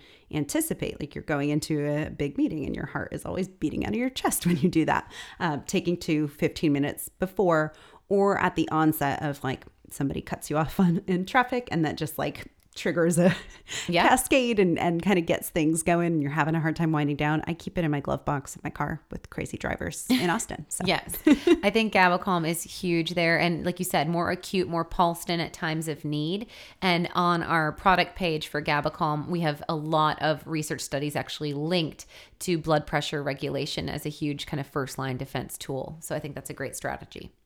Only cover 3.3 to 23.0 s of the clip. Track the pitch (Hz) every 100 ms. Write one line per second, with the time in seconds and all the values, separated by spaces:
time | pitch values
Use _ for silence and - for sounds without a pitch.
3.3 | - 190 - 151 - - 214 254 - 359
4.3 | - 175 170 180 165 147 - - - -
5.3 | - 175 143 - 196 175 175 - 151 147
6.3 | - 160 - 156 143 143 - - - 190
7.3 | - 185 160 156 - - - - 196 196
8.3 | 196 180 170 - 156 156 156 143 - 156
9.3 | 139 131 - - _ - - 139 - -
10.3 | - - 151 160 - 180 170 - 180 190
11.3 | 254 247 247 247 165 151 98 151 - 147
12.3 | - - - _ - 196 170 170 160 180
13.3 | - - - - - - 170 208 254 -
14.3 | 277 240 214 185 165 175 170 180 190 165
15.3 | 160 - 175 151 165 - 170 170 165 143
16.3 | 151 151 160 156 156 165 156 147 143 151
17.3 | 156 - 165 - - 165 143 - 135 -
18.3 | 151 - - 156 - 147 156 - - -
19.3 | - - - - - 175 - - 254 175
20.3 | 165 - - 151 - 180 165 - - -
21.3 | 294 - 339 202 214 220 196 185 180 -
22.3 | 175 160 165 - - 185 165